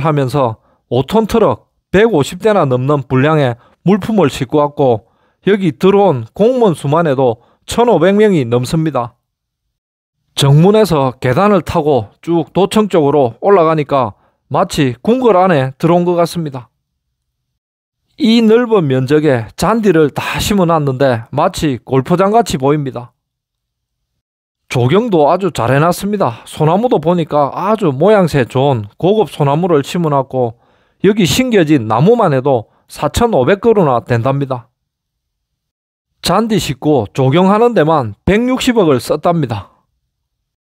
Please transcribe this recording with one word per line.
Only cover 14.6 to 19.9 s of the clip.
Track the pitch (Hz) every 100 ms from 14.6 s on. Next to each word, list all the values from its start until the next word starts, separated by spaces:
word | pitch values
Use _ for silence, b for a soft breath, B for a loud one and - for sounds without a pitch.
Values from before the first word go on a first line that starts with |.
| 170 - 135 120
궁궐 | - 254 240 180
안에 | 190 151 131 -
들어온 | 165 175 175
것 |
같습니다. | 170 170 175 151 131 117 _ _ _ _ _ _ _ _ _ _ _ _ _ _ -
이 | 254 233
넓은 | 220 233 240 214 147
면적에 | 131 131 151 151 123 104 -
잔디를 | 175 233 208